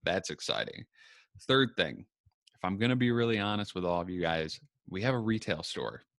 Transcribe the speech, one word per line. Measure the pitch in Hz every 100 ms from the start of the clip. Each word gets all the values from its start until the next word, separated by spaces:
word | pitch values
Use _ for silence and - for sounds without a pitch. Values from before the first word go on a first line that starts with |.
That's | - 92 -
exciting. | - - - - - 117 _ - - _ -
Third | - 131 131 -
thing, | 82 58 - _ _ _ -
if | _
I'm | 92 98
gonna | 120
be | 127 123
really | 120 117 110
honest | 101 107 104
with | 92
all | 90 87
of | 90
you | 90
guys, | 82 82 80 - - _ -
we | 95
have | 117
a | 127
retail | 110 110 - 80
store. | - - 60 55 _